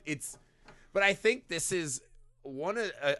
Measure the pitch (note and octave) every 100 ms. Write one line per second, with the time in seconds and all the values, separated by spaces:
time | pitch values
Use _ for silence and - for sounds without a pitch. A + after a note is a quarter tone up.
0 | D#3 D3 - - _ _ - - - G3+
1 | G3 G3 A3 B3+ - E3+ - F3+ D#3 B2
2 | - - - _ C#3 C3+ E3+ A3+ G3+ A#2+
3 | C#3+